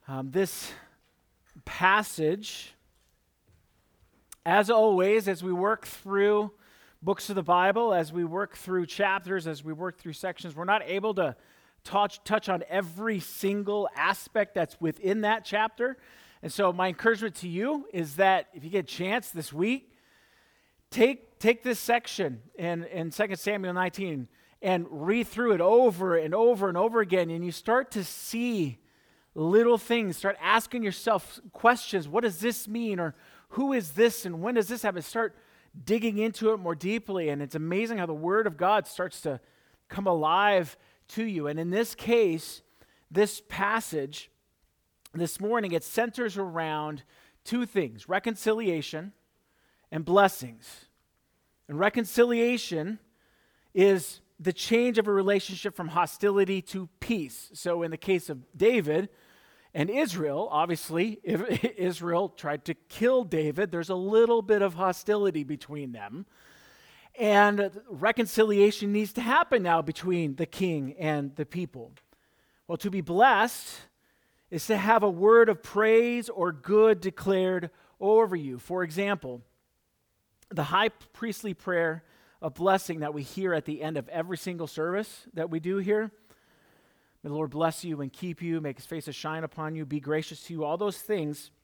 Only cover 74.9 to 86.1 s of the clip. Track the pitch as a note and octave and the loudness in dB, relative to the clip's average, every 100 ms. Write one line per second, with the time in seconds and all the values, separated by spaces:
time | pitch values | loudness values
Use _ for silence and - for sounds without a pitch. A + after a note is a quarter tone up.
74.9 | A3+ G#3 E3+ G3 A3+ A3+ F#3+ - G3+ A3 | 4 4 4 6 8 8 4 -2 0 4
75.9 | A3+ A#3+ A#3+ A#3 F#3+ F3 D#3 B2+ G#3 A3 | 6 4 -2 -6 -2 -2 -4 2 6 6
76.9 | G#3 F#3 - - F#3+ F#3 F#3 E3+ _ _ | 6 0 -4 0 2 2 0 -4 _ _
77.9 | _ G3 G#3+ A3 F3+ C#3+ B2 - F3+ F3 | _ 4 6 4 0 -6 -8 -6 -4 -4
78.9 | D#3 G3+ G3 C3 B2 A2+ _ _ _ _ | -2 -2 -2 -6 -14 -16 _ _ _ _
79.9 | _ _ _ _ _ _ F#3+ C#3+ F3+ A3 | _ _ _ _ _ _ -6 0 2 2
80.9 | - - - A#3 G3+ G#3+ F3 - F3 E3 | -2 -20 -10 -8 -6 -8 -8 -2 0 0
81.9 | D#3+ _ _ _ _ D#3+ C#3 F3+ F#3+ - | -2 _ _ _ _ -10 -2 2 2 0
82.9 | E3 D3+ D3 C#3 - F#3+ E3 - D3+ D#3 | -6 -6 -6 -8 -6 -2 -2 -4 -8 -6
83.9 | D#3 B2 E3 E3+ F3 - F3 D#3+ - D#3+ | -6 -6 -6 -6 -6 -8 -8 -10 -4 -4
84.9 | F#3+ G#3+ - - D#3+ E3 E3 E3 G3 F#3+ | -2 -6 -12 -16 -8 -4 -4 -2 -4 0
85.9 | G#3+ A3 | 0 0